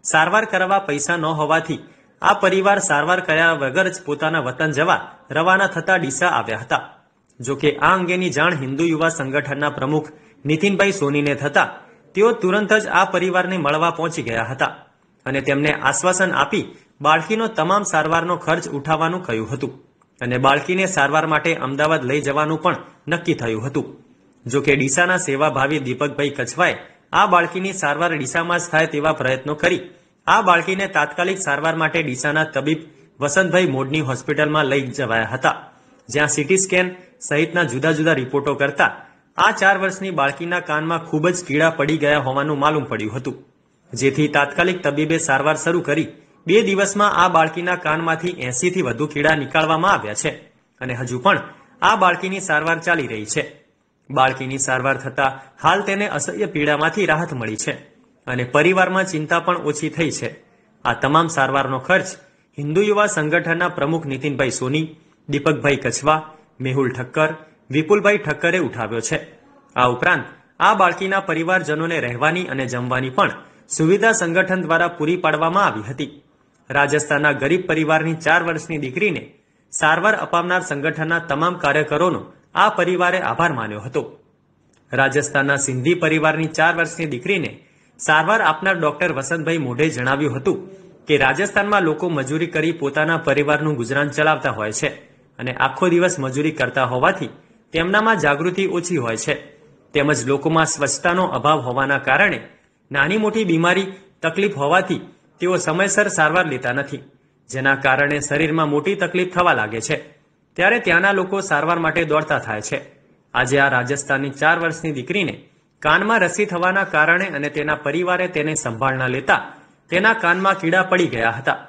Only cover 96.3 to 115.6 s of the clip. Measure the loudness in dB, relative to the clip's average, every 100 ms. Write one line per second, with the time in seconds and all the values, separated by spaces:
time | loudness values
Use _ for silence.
96.3 | -2 -2 0 -2 0 0 2 2 0 -6
97.3 | -12 _ _ _ -4 2 2 2 2 2
98.3 | 2 0 -2 -2 -2 -2 -2 -2 -4 -4
99.3 | -6 -8 -20 -20 _ _ 0 2 0 0
100.3 | 0 2 2 2 0 -4 -2 0 0 0
101.3 | 0 2 2 0 -2 0 0 2 2 2
102.3 | 0 -10 _ _ _ _ -2 0 2 0
103.3 | 0 0 2 4 2 -2 -10 -20 _ -4
104.3 | 0 -2 0 2 2 2 -4 -6 _ _
105.3 | _ -2 -2 0 0 2 2 0 2 2
106.3 | 2 0 -2 -4 -4 -6 -10 -14 _ _
107.3 | _ _ -2 0 2 2 2 2 0 -2
108.3 | 0 0 0 0 0 0 -2 -2 -2 -2
109.3 | 2 2 2 0 -4 -4 -6 -6 _ _
110.3 | _ _ 0 2 2 2 4 4 2 0
111.3 | -4 0 0 2 0 0 0 0 0 0
112.3 | -2 -2 -8 -6 -8 -10 _ _ _ _
113.3 | -2 2 4 4 2 0 -4 -2 -2 -2
114.3 | 0 2 2 0 -4 -6 -6 -4 -2 -2
115.3 | -6 -16 _